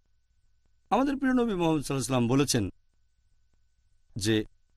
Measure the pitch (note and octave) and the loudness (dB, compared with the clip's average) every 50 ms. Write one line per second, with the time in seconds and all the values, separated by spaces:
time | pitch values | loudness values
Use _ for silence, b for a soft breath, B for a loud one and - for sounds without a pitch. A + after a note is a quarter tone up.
0 | _ _ _ _ _ _ _ _ _ _ _ _ _ _ _ _ _ - F#3 A3+ | _ _ _ _ _ _ _ _ _ _ _ _ _ _ _ _ _ -2 0 0
1 | C4+ D4 C4+ C4+ C#4 C4 B3+ B3+ A#3+ A#3 G3+ F3 E3+ D#3+ D#3+ D3+ C3 - C#3+ C3+ | 2 0 -2 -2 0 0 2 2 2 0 0 0 0 2 0 0 -2 -4 -4 -4
2 | A#2+ B2 C3 B2 A#2+ A2+ C3 C#3 D3 B2+ - B2 G2+ F2+ - _ _ _ _ _ | -2 0 0 0 2 2 2 2 2 2 0 -2 -2 -4 -6 _ _ _ _ _
3 | _ _ _ _ _ _ _ _ _ _ _ _ _ _ _ _ _ _ _ _ | _ _ _ _ _ _ _ _ _ _ _ _ _ _ _ _ _ _ _ _
4 | _ _ - G#2+ F#2+ A2 A2 G#2+ G#2+ - _ _ _ _ _ | _ _ -12 -6 -2 -2 0 0 -2 -4 _ _ _ _ _